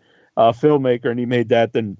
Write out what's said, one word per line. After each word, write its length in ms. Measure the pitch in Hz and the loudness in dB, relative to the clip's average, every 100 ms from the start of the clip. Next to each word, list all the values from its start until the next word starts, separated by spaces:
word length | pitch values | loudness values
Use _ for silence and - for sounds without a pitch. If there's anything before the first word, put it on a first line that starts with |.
| _ _ _ - | _ _ _ 0
uh, 160 | 113 | 0
filmmaker, 540 | 120 151 147 131 120 127 | 2 2 2 0 -2 -4
and 80 | 120 | -6
he 60 | 120 | -2
made 220 | 123 113 | -2 0
that, 220 | 117 117 | 0 0
then, 240 | 127 107 95 | -2 -6 -10